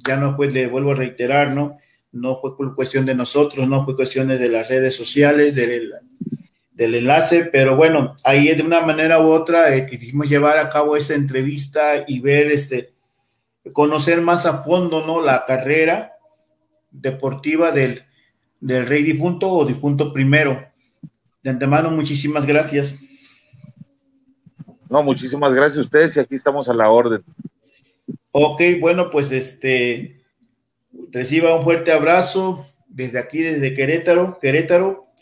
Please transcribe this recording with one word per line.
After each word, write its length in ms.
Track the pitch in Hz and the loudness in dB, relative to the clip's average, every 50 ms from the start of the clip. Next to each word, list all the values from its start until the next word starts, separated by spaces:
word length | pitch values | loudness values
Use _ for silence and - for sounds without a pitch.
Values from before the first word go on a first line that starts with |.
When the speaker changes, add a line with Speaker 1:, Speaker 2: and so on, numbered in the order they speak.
| - | -8
Speaker 1:
ya 100 | 131 135 | -6 -4
no 200 | 139 143 143 139 | -4 -4 -4 -4
fue, 140 | 143 143 139 | -4 -4 -4
le 180 | 127 131 127 120 | -2 -4 -4 -4
vuelvo 240 | 120 135 143 143 139 | -4 -4 -4 -4 -4
a 40 | |
reiterar, 580 | 127 127 123 - - 123 123 139 143 143 127 135 | -4 -6 -8 -8 -8 -6 -2 0 0 0 0 -2
¿no? 220 | 143 147 143 143 - _ _ _ _ _ _ _ | -4 -6 -6 -8 -14 _ _ _ _ _ _ _
No 260 | 120 123 127 131 131 | -10 -6 -6 -6 -6
fue 160 | - 131 131 | -8 -12 -10
cu-, 180 | - 139 131 135 | -8 -10 -8 -6
cuestión 280 | - 131 127 - 135 131 | -6 -6 -2 -2 -2 -2
de 100 | 131 131 | -2 -2
nosotros, 520 | 127 123 - - 143 147 147 143 139 131 | -2 -2 -2 0 0 0 0 0 -2 -2
no 180 | 131 139 139 139 | 0 0 0 -2
fue 120 | 139 131 | -2 -4
cuestión 320 | 135 131 127 - 131 131 131 | -4 -4 -2 -2 -4 -2 -2
de, 100 | 135 127 | -2 0
de 100 | 123 120 | 0 0
las 200 | 113 113 117 - | 0 0 -2 0
redes 260 | 131 131 131 131 131 | 0 0 2 2 0
sociales, 640 | - 117 - - 143 147 147 147 147 147 147 143 | 0 -2 -2 2 2 4 4 4 4 4 2 2
del, 360 | 131 120 117 120 120 117 101 - - - _ _ _ - - - - - _ _ _ _ _ | 0 -2 -2 -2 -4 -6 -10 -14 -18 -20 _ _ _ -12 -10 -10 -12 -14 _ _ _ _ _
del 240 | _ - 117 113 117 | _ -2 -2 0 0
enlace, 520 | 120 120 127 147 165 160 165 170 170 170 | 0 2 2 4 4 4 4 4 2 2
pero 280 | 170 - 135 135 135 135 | 2 2 2 4 4 4
bueno, 420 | 135 160 160 160 147 131 - - - _ | 4 4 4 4 2 0 -2 -6 -4 _
ahí 320 | 131 139 143 143 151 160 | 2 4 4 4 4 2
de 80 | 147 151 | 2 0
una 180 | 165 170 165 | 0 0 0
manera 400 | 160 156 151 156 156 160 165 160 | 2 0 0 0 2 2 4 4
u 80 | 160 160 | 4 4
otra, 440 | 160 160 160 170 170 170 165 151 135 | 4 2 2 2 2 4 4 4 4
eh, 120 | 131 135 | 2 -2
quisimos 420 | 135 127 113 120 117 131 143 147 139 | -4 -10 -14 -14 -8 -6 -4 -2 0
llevar 300 | 143 147 147 147 151 156 | 0 2 4 4 2 2
a 120 | 147 147 | 0 0
cabo 260 | - 147 151 147 151 | 0 0 0 0 0
esa 180 | 151 139 - 156 | 0 0 0 -2
entrevista 880 | 143 139 139 131 131 131 143 147 139 139 - - 151 151 151 147 143 143 | -2 -2 -2 -2 -4 -4 -4 -4 -6 -8 -6 -2 -2 0 0 0 -2 -4
y 140 | - 135 123 | -6 -8 -4
ver, 320 | 120 139 143 147 147 151 147 | 0 2 2 4 4 2 2
este, 420 | 143 139 139 135 123 117 - _ _ _ _ _ _ _ _ _ _ _ _ _ _ _ - - | -2 -2 -4 -6 -6 -8 -10 _ _ _ _ _ _ _ _ _ _ _ _ _ _ _ -8 -2
conocer 500 | 147 151 151 151 151 139 170 170 170 170 | 0 0 0 2 0 0 0 0 0 2
más 240 | 170 175 170 - | 2 0 2 2
a 160 | 170 147 139 - | 0 -2 -2 -2
fondo, 420 | 143 175 180 180 170 160 156 156 | -2 0 0 0 -2 -4 -4 -4
¿no? 160 | 160 165 165 | -4 -4 -2
La 240 | 160 143 131 127 - | 0 0 0 0 0
carrera 680 | - 131 131 127 135 156 160 160 160 175 214 214 - - _ _ _ _ _ _ _ _ _ _ _ _ _ _ _ | -2 -4 -4 -2 -2 0 0 2 2 0 -2 -4 -10 -16 _ _ _ _ _ _ _ _ _ _ _ _ _ _ _
deportiva 800 | _ - - 131 135 139 135 131 135 139 - 147 156 160 170 165 | _ -10 -8 -8 -8 -6 -6 -6 -6 -6 -6 -4 -2 0 0 0
del, 340 | - 143 131 123 120 - - _ _ _ _ _ _ _ _ _ _ _ | 2 0 0 -2 -4 -8 -14 _ _ _ _ _ _ _ _ _ _ _
del 260 | - 131 127 127 123 | -8 -4 -2 -2 0
Rey 160 | 120 143 151 147 | 0 0 0 2
Difunto 480 | 160 147 135 160 180 175 175 196 190 | 0 0 0 -2 -2 -2 -2 -2 0
o 140 | 185 170 147 | 0 0 0
Difunto 480 | 143 - - - 147 143 139 151 143 - | 0 -2 -4 -2 -2 -2 0 -2 -4 -2
Primero. 540 | 135 135 135 143 156 156 139 131 - - - _ _ _ _ _ _ - - _ _ _ _ _ _ _ | -2 0 2 2 2 2 0 -2 -4 -8 -16 _ _ _ _ _ _ -20 -20 _ _ _ _ _ _ _
De 80 | 131 | -6
antemano, 400 | 131 123 139 139 143 156 160 165 | -4 -2 0 2 2 2 2 0
muchísimas 560 | 160 156 143 139 143 139 143 147 151 147 135 | -2 -2 -2 -2 -2 -2 -2 -2 -2 -2 0
gracias. 520 | 135 147 151 156 151 139 143 139 139 - - - - - _ - - - - _ _ _ - - - _ _ - _ _ _ _ _ _ _ _ _ _ _ _ _ _ _ - - - _ _ - | 2 2 2 2 2 0 -2 -2 -2 -6 -10 -16 -20 -20 _ -20 -20 -20 -20 _ _ _ -20 -20 -20 _ _ -20 _ _ _ _ _ _ _ _ _ _ _ _ _ _ _ -20 -20 -20 _ _ -2
Speaker 2:
No, 140 | 131 147 147 | -2 0 0
muchísimas 500 | 139 127 - 127 127 135 143 143 139 127 | 0 -2 -2 -4 -8 -6 -2 0 2 2
gracias 240 | 131 143 151 139 156 | 4 2 2 2 -2
a 40 | 170 | -4
ustedes 340 | - - 151 160 156 - | 2 4 4 4 4 2
y 40 | 147 | -2
aquí 140 | 127 - 135 | -2 -2 -6
estamos 340 | 131 - 147 139 143 131 123 | -4 -2 -2 -2 -2 -2 -2
a 60 | 120 | 0
la 160 | 113 110 107 | 2 4 4
orden. 320 | 110 117 120 120 113 104 - - _ - - - - _ _ _ _ _ _ _ _ _ _ - 143 - _ _ - | 6 4 4 2 -2 -4 -6 -12 _ -20 -20 -20 -20 _ _ _ _ _ _ _ _ _ _ -16 -16 -16 _ _ 0
Speaker 1:
Ok, 300 | 143 147 147 147 143 170 175 180 170 | 2 2 2 2 2 2 2 2 2
bueno, 300 | 156 165 175 185 180 175 | 2 0 2 2 0 0
pues, 200 | - 147 139 139 | 0 -2 -2 0
este, 880 | 131 131 127 - - - - 131 127 123 120 123 120 131 147 - - _ _ _ _ _ _ _ _ _ _ _ _ _ _ _ _ - - - - | -2 -4 -4 -6 -8 -6 -2 -2 0 0 0 -2 -2 -6 -8 -14 -18 _ _ _ _ _ _ _ _ _ _ _ _ _ _ _ _ -20 -20 -12 -10
reciba 420 | 131 123 117 151 165 165 165 165 | -8 -6 -2 0 2 4 4 2
un 80 | 165 143 | 2 2
fuerte 300 | 165 165 165 - 170 160 | 2 0 0 2 2 2
abrazo 720 | 151 147 160 170 185 180 - - 190 185 185 180 139 - - - _ _ _ | 2 4 4 4 4 4 2 0 0 -2 -4 -6 -8 -12 -18 -20 _ _ _
desde 300 | - 127 127 123 117 123 | -14 -12 -10 -8 -8 -8
aquí, 220 | 120 - - 156 | -8 -6 -6 -4
desde 340 | 160 165 160 147 139 131 - | -4 -2 -2 -2 -2 -2 -2
Querétaro, 640 | 135 135 135 156 170 170 180 170 175 180 185 180 - | -2 -2 0 0 0 2 2 2 2 2 0 -4 -4
Querétaro, 640 | - 135 135 156 165 165 180 175 190 196 190 - - _ _ - | -2 0 0 0 2 2 2 2 2 2 -2 -6 -12 _ _ -20